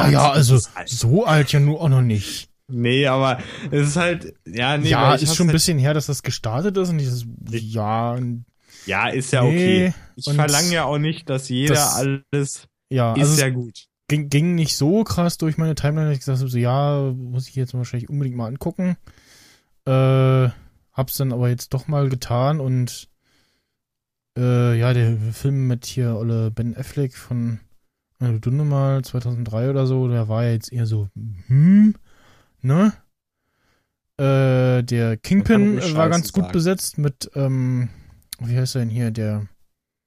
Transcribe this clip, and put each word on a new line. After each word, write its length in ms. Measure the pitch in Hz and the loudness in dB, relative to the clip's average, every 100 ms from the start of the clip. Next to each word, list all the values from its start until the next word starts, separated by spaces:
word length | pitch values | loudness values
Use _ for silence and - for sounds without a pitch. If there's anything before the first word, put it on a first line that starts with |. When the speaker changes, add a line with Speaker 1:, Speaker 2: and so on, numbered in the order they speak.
Speaker 1:
Naja, 260 | 143 139 143 | 4 6 4
also, 240 | 143 127 | 4 4
Speaker 2:
Das 120 | 127 - | 4 2
ist 80 | - | -6
alt. 120 | 87 | -10
Speaker 1:
so 360 | 117 117 156 226 | -2 2 2 4
alt 240 | 156 139 | 4 4
ja 80 | 147 | 4
nur 220 | 143 156 | 2 2
auch 80 | 165 | 2
noch 140 | 131 | 2
nicht. 480 | 123 107 - - - _ - | 4 0 -2 -10 -14 _ -10
Speaker 2:
Nee, 400 | 127 120 131 139 | -4 0 2 2
aber 320 | 131 135 123 - - 151 | 2 0 -2 -6 -14 -4
es 160 | 143 147 | -2 0
ist 80 | 151 | 0
halt, 380 | 175 175 - - - | -2 -2 -8 -18 -12
ja, 320 | 98 127 147 | -4 -2 0
nee, 100 | 131 | 2
Speaker 1:
Ja, 180 | 117 123 | 4 4
Speaker 2:
weil 60 | 151 | 4
ich 80 | |
Speaker 1:
ist 40 | 151 | 2
Speaker 2:
hab's 60 | 160 | 2
Speaker 1:
schon 100 | 175 | 2
ein 20 | |
Speaker 2:
halt 60 | 160 | 2
Speaker 1:
bisschen 220 | - 156 | 2 2
her, 140 | 131 | 2
dass 140 | 151 143 | 0 -2
das 160 | 139 | -4
gestartet 540 | - - 113 117 196 190 | -6 -6 -6 -4 -2 -2
ist 100 | 185 | -2
und 100 | 160 | -2
dieses, 280 | 139 123 117 117 - | -2 -4 -8 -12 -10
Speaker 2:
Ich 220 | 113 107 | -8 -6
Speaker 1:
ja, 420 | 110 104 113 117 120 | -4 -2 -2 -2 -4
n- 300 | 123 120 120 _ _ - - | -6 -6 -12 _ _ -16 -6
Speaker 2:
Ja, 220 | 95 117 | -4 -2
ist 240 | 131 131 | -4 -2
ja 100 | 135 | 2
Speaker 1:
nee, 60 | 123 165 180 185 180 | 2 2 2 2 2
Speaker 2:
okay. 60 | - - - | -2 -10 -12
Ich 100 | - | -2
Speaker 1:
und 80 | 143 | 0
Speaker 2:
verlange 360 | 151 143 175 | 2 2 0
ja 120 | 170 | 0
auch 140 | 135 147 | 0 0
nicht, 300 | 156 160 - | -2 -4 -6
dass 200 | 131 - | -6 -4
jeder 240 | 127 143 | -2 2
Speaker 1:
das 200 | 143 143 - | 2 0 0
Speaker 2:
alles 720 | 135 139 - 143 143 - - _ _ | -2 -4 -4 -4 -4 -8 -18 _ _
Speaker 1:
ja, 240 | 131 117 | 0 0
Speaker 2:
ist 60 | 113 | 2
Speaker 1:
also 200 | 147 156 | 2 2
Speaker 2:
ja 60 | 135 | 0
Speaker 1:
es 60 | |
Speaker 2:
gut. 320 | 123 120 - - _ - | -2 -8 -14 -20 _ -4
Speaker 1:
ging, 200 | 151 143 | -4 0
ging 240 | 139 170 | 0 2
nicht 220 | 175 156 - | 2 0 0
so 280 | 139 202 | 0 2
krass 320 | 220 - 175 - | 0 0 -2 -2
durch 220 | 160 151 | -2 -2
meine 160 | 160 | -2
Timeline, 320 | 151 143 156 156 | -2 -2 0 0
dass 80 | |
ich 60 | 143 | -2
gesagt 200 | 139 131 | -2 -2
hab, 80 | 131 | -2
so, 80 | 123 | 0
ja, 540 | 120 131 143 143 139 | 0 0 0 0 -2
muss 340 | 127 123 123 131 | -4 -6 -6 -6
ich 60 | 135 | -6
jetzt 180 | 127 | -6
wahrscheinlich 340 | 127 120 127 120 | -6 -6 -8 -6
unbedingt 280 | 143 135 123 | -4 -4 -4
mal 100 | 113 | -8
angucken. 500 | 135 - - 180 175 - - _ _ _ _ _ _ - | -6 -6 -4 -4 -4 -10 -20 _ _ _ _ _ _ 0
Äh, 640 | 131 131 131 131 131 127 - - _ _ | 2 4 4 4 4 2 0 -10 _ _
hab's 240 | - 135 - | -6 -4 -4
dann 140 | 135 | -2
aber 160 | 120 123 | 0 0
jetzt 240 | 123 - | -2 -4
doch 120 | 131 - | -6 -2
mal 200 | 147 139 | 0 0
getan 520 | 127 - 120 131 156 | -2 -2 0 0 0
und, 500 | 131 127 123 - - _ _ _ _ _ _ _ _ _ _ _ _ - | 0 0 -2 -6 -18 _ _ _ _ _ _ _ _ _ _ _ _ -4
äh, 400 | 123 123 120 117 | 0 2 2 2
ja, 160 | 120 | 2
der 240 | 123 117 113 110 | 2 2 0 -4
Film 320 | 110 139 139 131 | -4 -2 0 0
mit 180 | 120 | -2
hier 300 | - - 120 113 | -4 -4 -2 -2
Olle 340 | 117 113 113 | -2 -2 -2
Ben 240 | 110 117 | -2 -6
Affleck 400 | 117 127 - 139 | -6 -8 -4 -4
von 460 | - - 123 117 113 - _ _ _ _ - | -6 -8 -4 -4 -6 -12 _ _ _ _ -6
Eine 180 | 123 113 | -2 -2
Stunde 260 | 123 135 | -2 -2
mal, 400 | 151 139 135 135 | 0 0 0 0
zweitausenddrei 640 | 131 127 120 120 117 110 127 | -2 -6 -4 -6 -4 -2 -2
oder 180 | 139 131 | 0 2
so, 220 | 131 127 | 2 0
der 200 | 120 110 | 0 0
war 160 | 110 | 0
ja 80 | 120 | 0
jetzt 200 | 117 - | -2 -4
eher 140 | 127 113 | -4 -2
so, 220 | 110 101 - 113 95 - | -2 -4 -8 -12 -10 0
hm, 460 | 131 160 202 214 208 - _ _ _ _ _ | 4 6 8 6 2 -6 _ _ _ _ _
ne? 320 | 127 151 208 - _ _ _ _ _ _ _ _ _ _ _ - | 0 2 2 0 _ _ _ _ _ _ _ _ _ _ _ -4
Äh, 640 | 135 135 135 127 127 127 | 0 2 4 4 2 2
der 320 | 120 120 117 113 | 0 0 0 -2
Kingpin 420 | - 196 202 220 | 0 2 4 4
Speaker 2:
Man 200 | 202 208 | 4 2
kann 20 | |
ruhig 100 | 185 156 | 0 2
Speaker 1:
war 80 | 160 | 2
Speaker 2:
Scheiße 40 | |
Speaker 1:
ganz 220 | 170 165 | 2 0
gut 100 | - | -2
Speaker 2:
sagen. 80 | 180 | -2
Speaker 1:
besetzt 460 | 185 165 190 - - | 0 0 0 -4 -4
mit, 320 | 147 - - | -4 -4 -8
ähm, 540 | 139 135 131 127 127 120 - - - _ - | -4 -2 0 0 -2 -4 -8 -20 -20 _ -10
wie 180 | 120 120 | -4 -2
heißt 200 | 127 131 | -2 -2
der 60 | |
denn 60 | 117 | -2
hier, 200 | 113 117 | -2 -2
der 360 | 110 107 107 101 _ _ _ _ _ | -2 -2 -4 -6 _ _ _ _ _